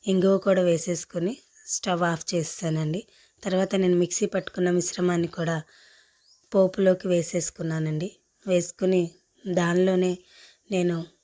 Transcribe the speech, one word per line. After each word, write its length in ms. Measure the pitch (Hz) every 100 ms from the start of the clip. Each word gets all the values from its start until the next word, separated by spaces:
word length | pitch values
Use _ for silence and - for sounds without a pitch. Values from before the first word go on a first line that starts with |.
| -
ఇంగువ 300 | 190 185 190
కూడా 240 | 190 185
వేసేసుకుని 720 | 180 165 165 170 - 180 170 269 _ _ -
స్టవ్ 360 | - - 175
ఆఫ్ 220 | 170 165 -
చేసేసానండి. 760 | 175 160 - 170 160 156 165 - _ _ _
తర్వాత 280 | - 185 190 196
నేను 220 | 185 175
మిక్సీ 240 | 175 - 208
పట్టుకున్న 420 | 190 - - 180
మిశ్రమాన్ని 600 | 175 170 - 180 175 170 -
కూడా 180 | 165 165 - _ - _ _ _ _ _ _
పోపులోకి 560 | 202 185 185 190 185 190
వేసేసుకున్నానండి. 1040 | 175 165 175 165 - 165 160 156 156 180 - _ _ -
వేసుకుని 580 | 180 170 - 185 185 170 - _ _ 214
దానిలోనే 680 | 180 175 175 185 185 185 180 _ - - _ _
నేను 260 | 190 175 170 160 _